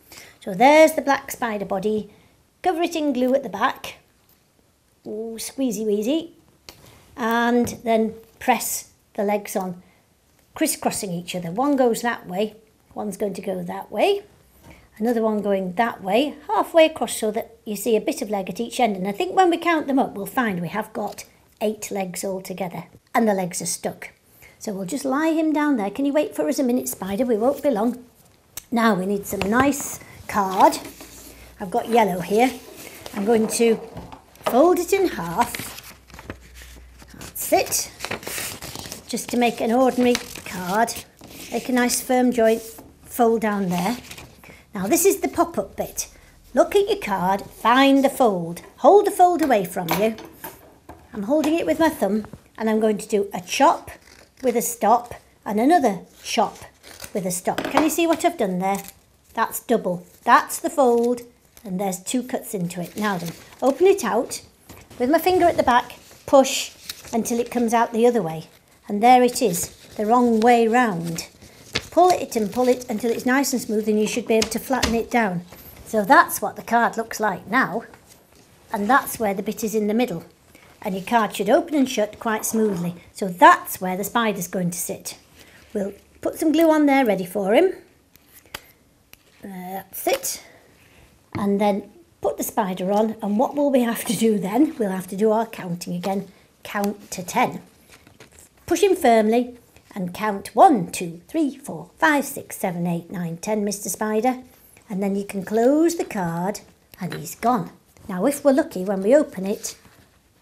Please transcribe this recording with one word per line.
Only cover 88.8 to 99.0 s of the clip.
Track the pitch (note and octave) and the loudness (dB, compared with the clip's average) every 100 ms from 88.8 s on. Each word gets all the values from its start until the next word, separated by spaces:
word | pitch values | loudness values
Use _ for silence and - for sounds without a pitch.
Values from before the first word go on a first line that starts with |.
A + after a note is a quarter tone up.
| _ _ _ - _ _ | _ _ _ -20 _ _
That's | G3+ F#3 F3+ F#3+ - - - | -18 -14 -12 -12 -12 -8 -4
it. | C5+ - - - - _ _ _ _ - _ _ | -4 -4 -10 -14 -20 _ _ _ _ -20 _ _
And | - G3+ G3+ | -4 0 2
then | G#3 G3+ - - _ - | 2 0 -4 -18 _ -6
put | - - | -6 -4
the | |
spider | - - F#3 F#3 F#3 | -6 -4 -4 -2 0
on. | G3+ A3 G#3+ | 0 0 -2
And | G3+ G#3 | -4 0
what | C4+ D4 | 0 0
will | C#4+ | 2
we | C4 | 2
have | A#3 - - | 0 -2 -4
to | G3 | 0
do | A3+ G#3 | 2 2
then? | F#3 A#3 D#4 - | 0 2 2 2
We'll | G3+ | -4
have | F#3 F3 | -4 -6
to | F#3+ | 0
do | A3 | 2
our | G#3+ A3+ | 2 -2
counting | - F3+ F3 F#3+ | -6 -8 -8 -6
again. | F3 G3 G3 - - _ _ | -6 -4 -4 -6 -16 _ _
Count | - G#3 G3+ G#3+ - | -8 -4 -2 -4 -10
to | - | -12
ten. | F3 A#3 A#3 - - _ _ - - - - - - _ - | -4 0 0 -2 -16 _ _ -20 -20 -20 -20 -20 -20 _ -4
Push | E4+ | 2
him | G4 | 2
firmly | F4+ | 4